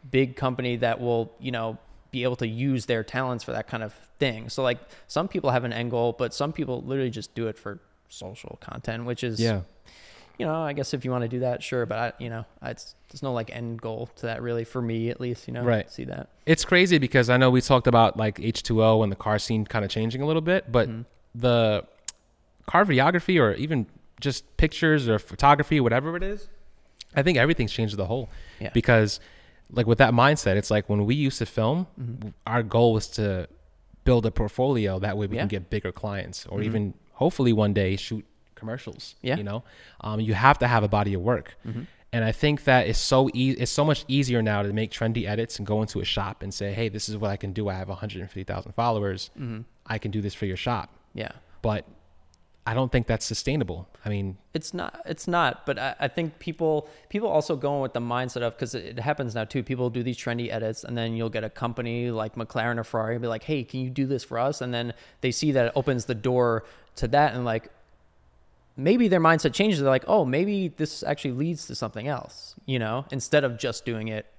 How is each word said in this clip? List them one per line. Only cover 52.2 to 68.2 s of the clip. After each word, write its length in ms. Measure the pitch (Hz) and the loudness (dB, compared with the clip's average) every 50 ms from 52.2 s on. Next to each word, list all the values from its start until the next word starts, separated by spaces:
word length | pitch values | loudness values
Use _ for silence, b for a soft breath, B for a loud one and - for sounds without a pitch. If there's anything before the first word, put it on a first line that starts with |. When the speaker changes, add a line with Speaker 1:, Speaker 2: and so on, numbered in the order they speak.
| _ _ _ _ _ _ _ _ _ | _ _ _ _ _ _ _ _ _
Speaker 2:
I 80 | - 113 | -4 -2
don't 160 | 127 131 123 | 0 0 2
think 140 | - 127 117 | 0 0 2
that's 180 | - 117 110 - | 2 0 -2 0
sustainable. 640 | - 113 - - - 139 156 120 92 85 85 90 - _ - - | -4 -6 -4 -2 -2 0 0 -2 -4 -6 -10 -12 -16 _ -12 -8
I 60 | 107 | -6
mean, 260 | 104 101 98 95 92 95 _ _ | -4 -4 -4 -6 -8 -10 _ _
Speaker 1:
It's 220 | _ 160 160 - - | _ -8 -8 -6 -8
not, 260 | 180 175 - - - 339 | -8 -8 -8 -10 -14 -10
it's 200 | - 160 - - | -10 -10 -8 -4
not, 380 | - 175 175 165 131 - - - | -2 0 2 2 2 0 -4 -6
but 140 | - 139 - | -6 -4 -4
I, 160 | 123 135 - - | -4 -6 -4 -4
I 80 | - 135 | -4 -4
think 300 | - - 165 160 151 _ | -2 -4 -6 -6 -6 _
people, 480 | - - 156 - 165 156 156 151 151 B B B B B | -10 -10 -6 -2 0 0 0 0 -2 B B B B B
people 200 | - 202 220 214 | -6 -4 -2 0
also 260 | - 156 143 - 170 | 0 0 0 0 -4
go 200 | 139 120 143 143 | -2 -2 -2 -2
in 40 | 143 | -2
with 140 | 135 127 - | -4 -4 -4
the 60 | 120 | -4
mindset 420 | 120 120 120 123 127 123 - 127 | -4 -2 -2 -2 -2 -4 -4 -4
of, 160 | 120 117 110 - | -4 -4 -4 -4
'cause 160 | 135 117 - | -8 -6 -6
it, 100 | 120 85 | -10 -10
it 160 | - - 123 | -10 -10 -6
happens 340 | 104 139 147 - 139 120 107 | -2 -2 -2 -2 -4 -6 -4
now 100 | 117 110 | -6 -6
too, 180 | 104 - 139 | -4 -4 -6
people 260 | 107 - 131 123 127 123 | -4 -4 -4 -2 -2 -2
do 140 | 117 127 | -2 -2
these 160 | 117 127 120 - | -4 -4 -6 -6
trendy 340 | - 123 117 120 120 120 | -6 -6 -4 -4 -4 -4
edits 320 | - 113 110 110 110 - - | -4 -4 -4 -4 -6 -6 -10
and 120 | - 117 | -8 -6
then 180 | 117 113 113 113 | -4 -4 -4 -2
you'll 160 | 113 113 113 | -4 -4 -4
get 140 | - 113 110 | -4 -6 -6
a 60 | 107 | -6
company 600 | - - 127 120 117 - 120 117 117 120 120 120 | -8 -6 -6 -6 -4 -4 -6 -4 -4 -4 -4 -4
like 240 | 117 110 107 110 - | -4 -4 -6 -6 -6
McLaren 420 | 120 117 - - 123 113 117 117 117 | -10 -10 -6 -4 -2 -2 0 -2 -2
or 60 | 110 | -4
Ferrari 300 | - - 113 110 110 120 | -4 -4 -4 -2 -2 -2
and 80 | 120 | -4
be 60 | 117 117 | -2 -4
like, 160 | 113 110 - | -4 -6 -4
"Hey, 200 | - 156 143 120 | -4 -4 -4 -4
can 160 | - - 127 | -6 -6 -6
you 80 | 131 127 | -6 -6
do 160 | 127 143 139 | -2 -2 -2
this 160 | 131 139 123 - | 0 -2 -4 -4
for 140 | - 120 113 | -6 -4 -2
us?" 220 | 123 139 147 - | 0 0 -2 -2
And 120 | 127 123 123 | -6 -4 -4
then 180 | 120 120 120 113 b b b b b | -4 -4 -6 -8 b b b b b
they 80 | - 131 | -4 -2
see 220 | 120 - - 151 | -2 0 0 2
that 140 | 139 131 120 | 4 4 4
it 60 | 117 - | 4 2
opens 280 | 139 127 143 135 120 110 | 0 0 2 0 0 -2
the 80 | - 123 | -4 -6
door 500 | 107 104 127 123 127 123 120 113 110 B B B B B B - | -2 0 0 2 4 4 2 2 0 B B B B B B -8
to 120 | - - 113 | -4 -2 2
that 260 | 123 143 151 143 107 | 4 4 4 4 2
and, 100 | 123 123 | -2 -2
like, 260 | 120 113 113 - - - _ - _ _ _ _ _ _ _ | -2 -2 -2 -4 -8 -20 _ -20 _ _ _ _ _ _ _